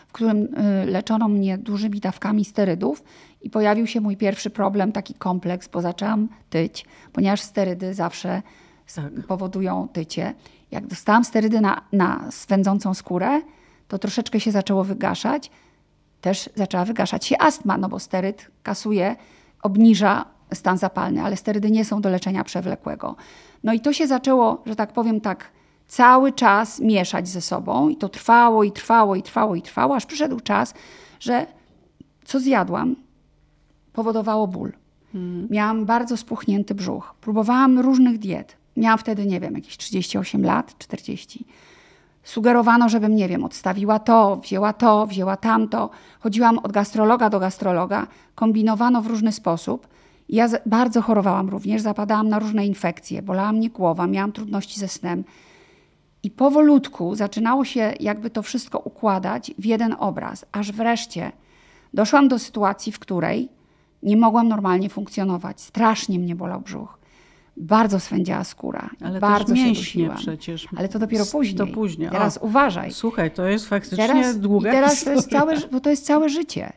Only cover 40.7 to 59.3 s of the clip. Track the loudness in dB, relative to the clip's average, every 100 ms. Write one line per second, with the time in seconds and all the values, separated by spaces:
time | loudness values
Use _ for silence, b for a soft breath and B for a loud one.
40.7 | -12 -14 -14 -10 -12 -14 -20 -20 b b
41.7 | b b b b b -12 0 4 4 6
42.7 | 6 6 4 2 2 2 -2 -4 -6 -4
43.7 | -2 0 0 4 6 6 2 -4 -2 -2
44.7 | 2 4 4 2 -2 -2 -2 0 0 0
45.7 | -2 -6 B B B -4 2 4 4 0
46.7 | -2 0 2 4 4 4 2 -2 -2 -2
47.7 | 0 0 -4 -6 b b -2 0 2 2
48.7 | 2 2 2 0 0 0 0 -2 -2 -4
49.7 | -8 -10 b b b b 2 2 0 0
50.7 | 2 2 2 2 2 2 0 -2 -4 -2
51.7 | -2 -2 -4 -2 0 2 0 0 0 0
52.7 | -2 -4 -6 -8 -8 -4 -2 0 0 -2
53.7 | 0 0 0 0 -2 -4 -6 -8 -6 -8
54.7 | -8 -8 -8 -6 -6 -8 b b b b
55.7 | b b b b _ -8 0 2 6 6
56.7 | 6 2 -6 -6 -4 -4 -2 0 0 0
57.7 | -2 -2 -2 -6 -6 -6 -8 -6 -8 -6
58.7 | -8 -10 -4 -2 0 -2